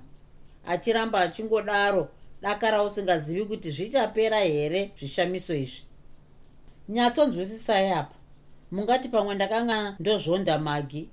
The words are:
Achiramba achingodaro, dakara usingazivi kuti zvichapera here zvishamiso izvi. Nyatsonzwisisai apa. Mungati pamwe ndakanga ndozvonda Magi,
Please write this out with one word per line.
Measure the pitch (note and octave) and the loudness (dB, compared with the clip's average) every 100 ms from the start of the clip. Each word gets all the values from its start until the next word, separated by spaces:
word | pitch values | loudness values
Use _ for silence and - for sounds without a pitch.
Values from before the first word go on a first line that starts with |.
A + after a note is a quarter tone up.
| - - - - - - - | -10 -20 -20 -20 -20 -14 -4
Achiramba | F3+ - A3+ A3+ G#3 | -4 0 0 2 2
achingodaro, | F3 E3+ A3 A3 G3+ G3+ G3+ G3 D3 - - - | 0 -2 -2 0 2 2 2 2 0 -8 -18 -8
dakara | G3 G#3 A3 G#3+ | -4 0 2 2
usingazivi | G#3 G3+ F#3+ E3+ D3+ E3+ | 2 0 2 0 0 -4
kuti | G#3 A3 E3 | -4 -6 -6
zvichapera | C#3+ G#3 C4+ A3 G#3 A3 G#3+ | -6 -2 0 0 2 2 4
here | F#3+ D3 D3+ F3+ G3 - | 2 2 0 0 -2 -6
zvishamiso | C#3 - F3 F#3 - | -8 -2 0 -2 -2
izvi. | D#3 C3 - - - - - - - - - - - - | -4 -4 -8 -18 -20 -20 -20 -20 -20 -20 -20 -20 -20 -4
Nyatsonzwisisai | A3 A#3+ A#3+ D4 F3 F#3+ A3+ - G3+ G3 | 2 4 6 4 2 -4 -4 2 4 4
apa. | E3+ C#3+ - - - - - - | 2 -2 -10 -20 -20 -20 -20 -10
Mungati | F#3 G#3 B3+ B3+ | -4 0 0 2
pamwe | A#3 G3+ | 0 0
ndakanga | G3+ F#3+ A3 A#3 A3 G#3 G3 | 0 0 0 0 0 -2 -4
ndozvonda | E3+ G#3 D3+ F#3 F3 D3+ | 0 0 2 0 2 0
Magi, | D#3 D3 C#3 D3 - | 0 -2 -4 -8 -12